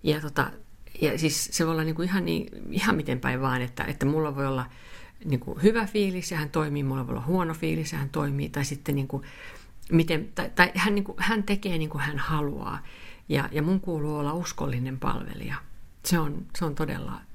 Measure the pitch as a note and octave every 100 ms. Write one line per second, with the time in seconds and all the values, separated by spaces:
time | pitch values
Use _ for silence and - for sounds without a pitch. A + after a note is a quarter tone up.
0 | - D3+ D3+ C#3+ - - - - - -
1 | D3+ - D#3 - - - E3 D#3+ D#3+ D#3+
2 | F3+ F#3+ F3 E3 - - - - G3 D#3+
3 | - B2+ B2+ B2+ C3+ B2+ B2 B2 - C3
4 | C#3 D#3 D3+ C#3 C#3 C3 B2 - - -
5 | - - D#3+ B2+ - - F#3 A#3 G3+ G#3
6 | G3 F#3 D#3+ E3 D3 D#3+ D#3 C#3+ C#3 C3+
7 | B2 B2 B2 F#3 E3+ D#3+ D#3+ D#3+ D3+ D#3+
8 | C#3 D#3 C#3+ C#3+ D3 C#3+ C#3 C#3 - C#3+
9 | C3+ C#3 - - - - - - - E3
10 | E3 D#3+ - - F#3+ - F3+ F#3+ F3+ G3+
11 | G3 - - A3+ G#3 G3+ G3+ E3+ D#3 D3
12 | C#3 D3 C3+ D#3 D3 C#3 - - - -
13 | - - - C#3+ C3+ D3+ D3+ F#3+ F#3 D#3+
14 | D3 D3 D3 E3 E3+ - - B2 C3 C3
15 | D3 - - - - - - - - -
16 | - F3 D3+ D3 - - E3 C#3+ D#3 D3
17 | C#3 - -